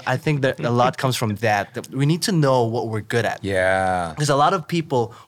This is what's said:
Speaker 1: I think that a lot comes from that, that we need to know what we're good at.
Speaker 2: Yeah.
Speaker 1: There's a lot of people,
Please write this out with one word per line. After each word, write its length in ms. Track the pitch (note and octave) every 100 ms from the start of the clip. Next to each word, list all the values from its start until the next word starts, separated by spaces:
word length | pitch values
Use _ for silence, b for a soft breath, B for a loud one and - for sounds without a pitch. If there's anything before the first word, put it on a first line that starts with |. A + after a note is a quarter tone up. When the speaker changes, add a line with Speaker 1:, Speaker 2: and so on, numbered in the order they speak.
| B2
Speaker 1:
I 40 | B2+
think 260 | D#3+ D3
that 180 | C3 -
a 60 | A#2+
lot 280 | A#2+ B2+ -
comes 200 | C3 A#2+
from 180 | A2+ G2+
that, 360 | A2 G#2 F#2+
that 160 | A#2 -
we 160 | C3 C#3+
need 160 | E3+
to 100 | G3
know 320 | E3+ C#3 C3
what 240 | A2+ A#2+ A2
we're 140 | A2
good 240 | - A#2+ G2+
at. 180 | -
Speaker 2:
Yeah. 720 | F#2+ F#2 F#2 F#2+ F#2+ F2+ E2+ -
Speaker 1:
There's 140 | D3
a 60 | C#3
lot 160 | D#3
of 120 | F#3+ -
people, 480 | E3+ D#3 B2+ A2 B